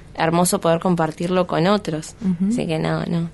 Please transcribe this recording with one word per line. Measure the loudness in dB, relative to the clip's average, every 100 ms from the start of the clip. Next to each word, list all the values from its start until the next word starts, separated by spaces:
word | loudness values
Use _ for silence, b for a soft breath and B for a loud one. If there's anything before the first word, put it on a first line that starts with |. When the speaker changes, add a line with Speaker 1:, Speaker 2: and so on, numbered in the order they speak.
| B -2
Speaker 1:
hermoso | 2 2 2 2
poder | 2 2
compartirlo | 2 2 0 -2 -2 0 0
con | 2 2
otros. | 2 0 -6 -8 -6
Speaker 2:
Ujú. | -4 0 0
Speaker 1:
Así | 0 -2
que | -2
no, | -2 -2 -2
no. | -2 -4